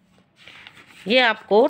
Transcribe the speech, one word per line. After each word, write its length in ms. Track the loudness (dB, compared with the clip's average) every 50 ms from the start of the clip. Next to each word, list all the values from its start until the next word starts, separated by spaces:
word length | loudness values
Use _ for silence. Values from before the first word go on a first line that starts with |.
| _ _ _ _ _ _ _ _ -20 -20 -20 -20 -20 -20 _ -20 -20 _ -20 -18 -8 -4
ये 100 | -2 0
आपको 480 | 0 0 -2 -6 -6 -2 0 0 0 0